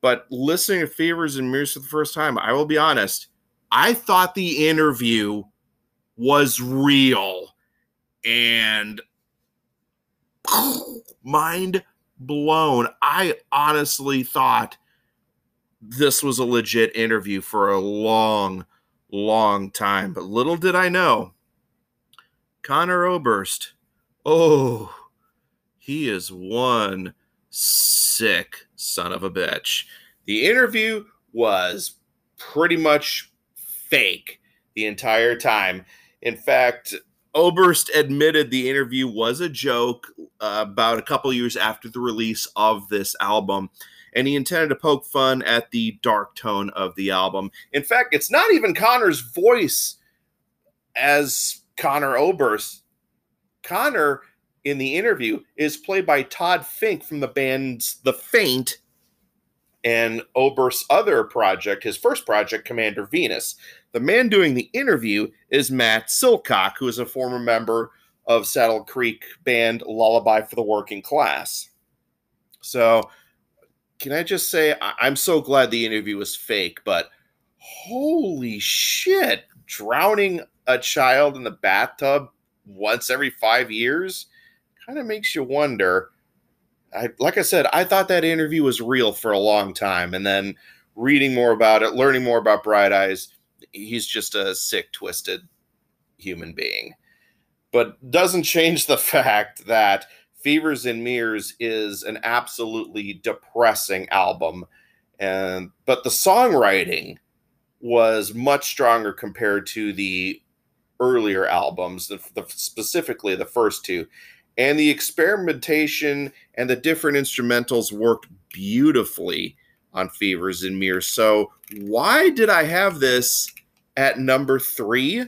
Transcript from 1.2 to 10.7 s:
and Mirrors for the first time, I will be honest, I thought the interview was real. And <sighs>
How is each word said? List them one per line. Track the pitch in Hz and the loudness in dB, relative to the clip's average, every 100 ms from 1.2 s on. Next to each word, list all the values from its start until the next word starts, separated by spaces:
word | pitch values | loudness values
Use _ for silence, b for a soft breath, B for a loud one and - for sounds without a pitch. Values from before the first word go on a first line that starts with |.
| 160 139 | -4 -4
and | 127 | -4
Mirrors | 135 143 | -2 -4
for | 135 | -6
the | 135 | -6
first | 151 151 | -4 -4
time, | 165 151 120 | -2 -2 -2
I | 107 | 0
will | 131 151 | 0 0
be | 151 | 2
honest, | 156 135 98 - - _ _ _ _ | 2 2 0 -4 -10 _ _ _ _
I | 117 180 | 2 4
thought | 233 - 185 185 - | 2 2 2 4 0
the | 180 139 156 | -4 2 2
interview | 160 156 120 120 113 104 104 104 _ _ _ _ _ _ - | 4 2 2 0 0 0 -4 -10 _ _ _ _ _ _ -4
was | 123 143 139 120 | 2 4 4 0
real. | 123 135 139 139 135 110 95 92 - _ _ _ _ _ _ _ 113 | -4 0 2 4 4 2 -2 -8 -14 _ _ _ _ _ _ _ -4
And | 117 117 117 110 107 104 107 - _ _ _ _ _ _ _ _ _ _ _ _ _ - | 0 2 0 0 -2 -6 -12 -18 _ _ _ _ _ _ _ _ _ _ _ _ _ -2
<sighs> | - 269 | 0 0